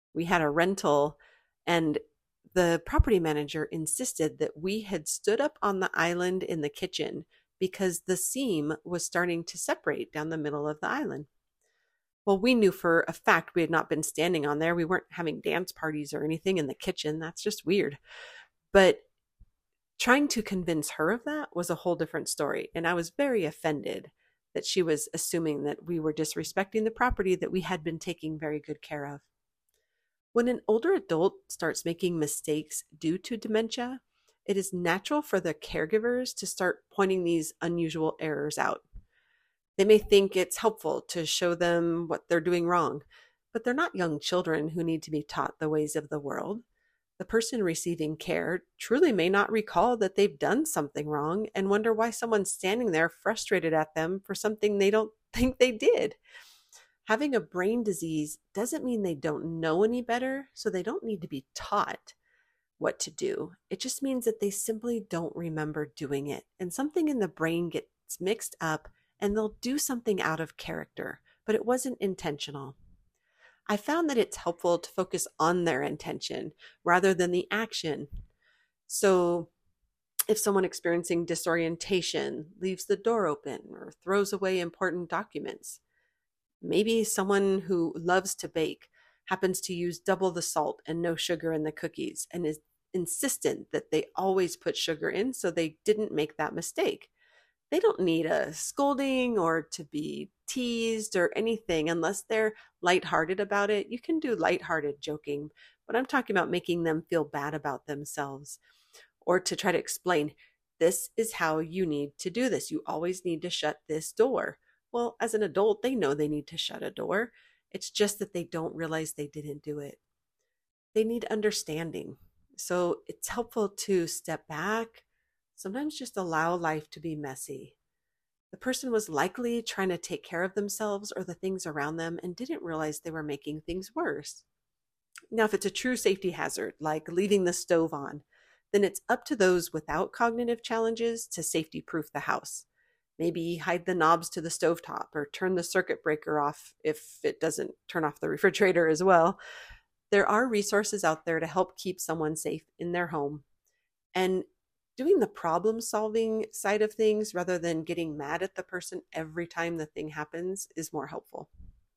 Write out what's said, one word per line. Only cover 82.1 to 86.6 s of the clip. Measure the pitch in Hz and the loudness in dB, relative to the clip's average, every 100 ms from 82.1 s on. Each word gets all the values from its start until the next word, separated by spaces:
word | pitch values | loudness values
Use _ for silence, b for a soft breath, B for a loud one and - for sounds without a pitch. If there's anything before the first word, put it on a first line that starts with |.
| 156 139 - 151 - | -2 -4 -6 -10 -6
leaves | 185 180 - | -4 -4 -2
the | 196 | 0
door | 226 226 175 | 2 2 2
open | - 143 120 - | 0 -4 -10 -10
or | - - - | -16 -16 -10
throws | 175 202 196 | 0 2 2
away | 196 190 185 | 0 0 0
important | 170 - 185 175 170 | -2 -2 -2 -2 -2
documents, | 185 208 147 - - - - _ _ _ _ _ _ _ _ | -4 -4 -8 -8 -10 -14 -18 _ _ _ _ _ _ _ _